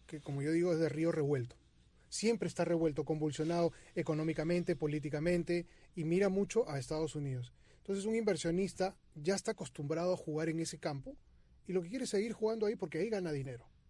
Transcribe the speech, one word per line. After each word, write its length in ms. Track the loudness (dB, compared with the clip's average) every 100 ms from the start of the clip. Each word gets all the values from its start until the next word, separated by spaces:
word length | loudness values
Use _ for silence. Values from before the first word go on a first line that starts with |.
| -14
que, 140 | -12
como 220 | -6 -2
yo 100 | 0
digo, 220 | 2 2
es 40 | 2
de 120 | 2
río 200 | 2 0
revuelto. 460 | 2 2 2 0 -10 _ _ -20 _ -12
Siempre 380 | 0 2 2 0
está 180 | 0 2
revuelto, 380 | 4 2 2 -2
convulsionado 640 | 0 0 0 0 4 2 0 -8
económicamente, 840 | -4 -2 0 0 0 2 2 0 0
políticamente, 880 | 0 -2 -2 0 2 2 2 -2 -2 -16 -14 -4
y 80 |
mira 240 | 2 4 4
mucho 400 | 2 2 2 0
a 100 | -2
Estados 360 | -4 -2 -2
Unidos. 360 | -2 -4 -4 -8 -14 -20 -16
Entonces, 260 | -6 -2
un 100 | 0
inversionista 800 | 0 2 2 2 2 0 0 -2 -2 -18 -6
ya 180 | -2
está 160 | 0 -2
acostumbrado 600 | -4 -6 -6 -2 0 2
a 40 | 0
jugar 320 | -2 -2 0
en 120 | 0
ese 180 | -4 -4
campo, 380 | -6 -6 -8 -14 -20 -20 -20 -18 -2
y 60 |
lo 100 | -2
que 60 | -2
quiere 160 | -4
es 60 | 0
seguir 220 | 0 0
jugando 340 | 0 0 2 0
ahí 100 | 0
porque 220 | -4 -2
ahí 100 | 0
gana 240 | 0 0
dinero. 340 | -2 -4 -8 -14 -20